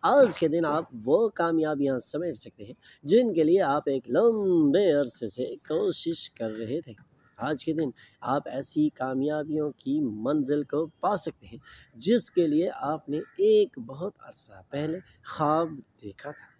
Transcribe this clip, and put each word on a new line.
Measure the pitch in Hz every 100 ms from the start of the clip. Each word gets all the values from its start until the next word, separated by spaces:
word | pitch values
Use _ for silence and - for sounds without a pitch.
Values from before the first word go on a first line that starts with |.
| 170
आज | 269 254 165
के | 160
दिन | 165 165
आप | 151 165 123
वो | 110 160 226 -
कामयाबियां | 170 165 156 147 139 131
समेट | - 151 175 131
सकते | 113 _
हैं | 104 - - -
जिनके | 143 208 247 165
लिए | 156 185
आप | 170 143 147
एक | 135 -
लंबे | 135 233 220 196 175 147 156 202
अरसे | 143 135 - 113
से | 110 123 - -
कोशिश | 156 202 160 - 165 - -
कर | 113
रहे | 110 110 147
थे। | - 107 - _ _ -
आज | 120 151
के | -
दिन | 156 151 - - _
आप | 113 139 -
ऐसी | 127 139 - 151 -
कामयाबियों | 131 131 139 151 147 156 147
की | 127 135 147 139 104
मंजिल | 113 151 131 147
को | 139 143 160 _
पा | 180 202
सकते | - - -
हैं | 131 - - - 113
जिसके | 123 233 - - 165
लिए | 147 180
आपने | - 139 156 - 151 - -
एक | 202 214 202 -
बहुत | 117 135 185 -
अरसा | - - - 98 92
पहले | 139 156 170 - _ -
ख्वाब | - 151 156 170 147 - _
देखा | 104 - 143
था। | 147 -